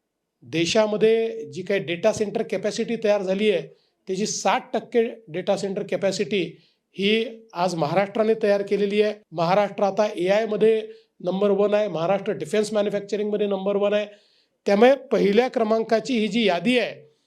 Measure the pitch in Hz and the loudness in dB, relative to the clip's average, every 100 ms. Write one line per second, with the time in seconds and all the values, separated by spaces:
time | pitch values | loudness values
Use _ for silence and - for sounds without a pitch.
0 | _ _ _ _ 123 156 170 226 214 208 | _ _ _ _ -8 -2 0 2 2 2
1 | 220 226 226 226 - 147 180 196 - 170 | 2 2 0 -6 -12 -10 -4 -4 -2 -2
2 | 220 202 208 214 220 190 208 202 226 226 | 0 0 -4 -4 -4 -4 -4 -4 -4 -2
3 | 214 208 185 196 214 180 160 - _ _ | 0 0 0 0 0 0 -2 -18 _ _
4 | - 190 208 - 202 226 262 226 220 240 | -8 -4 -4 -2 0 0 0 -6 -2 0
5 | 226 - - 160 185 196 196 196 202 185 | 0 -4 -12 -8 -2 -2 -2 -6 -4 -2
6 | 196 - 202 208 170 - _ _ _ - | -2 -2 -2 -2 -4 -8 _ _ _ -4
7 | 196 220 226 - - 170 180 170 147 175 | 0 2 0 -8 -12 -2 -2 0 0 0
8 | 196 - 220 220 214 202 202 202 202 208 | 0 0 0 2 2 0 0 -2 0 2
9 | 208 208 _ 160 170 196 202 185 202 196 | 0 -2 _ -4 2 2 2 0 -2 0
10 | 214 214 175 202 226 208 220 220 220 - | -2 0 2 2 2 2 2 2 -2 -14
11 | _ _ 175 185 202 196 202 208 214 160 | _ _ -4 0 2 2 2 2 0 -2
12 | 170 196 196 170 156 208 208 214 202 202 | 0 0 -2 -6 -2 -2 0 0 0 -2
13 | 202 202 208 208 202 196 190 202 202 208 | -4 -4 -2 -2 -2 -2 -2 0 2 0
14 | 208 - _ _ _ _ - 202 240 269 | -2 -10 _ _ _ _ 0 6 6 6
15 | - 202 190 208 254 247 214 220 226 220 | 2 2 4 4 2 0 0 0 2 0
16 | 220 240 208 214 214 175 180 254 180 131 | 0 -2 0 0 2 2 2 0 0 -6
17 | - _ | -20 _